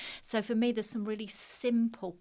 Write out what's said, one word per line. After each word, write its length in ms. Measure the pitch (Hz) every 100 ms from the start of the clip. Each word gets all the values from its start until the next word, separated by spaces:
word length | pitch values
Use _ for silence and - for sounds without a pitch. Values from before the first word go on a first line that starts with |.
| - -
So 200 | - 226
for 120 | 214
me, 180 | 226 240
there's 160 | 233 208
some 140 | 233
really 220 | 208 214 208
simple, 840 | - - - 247 233 233 - 185 175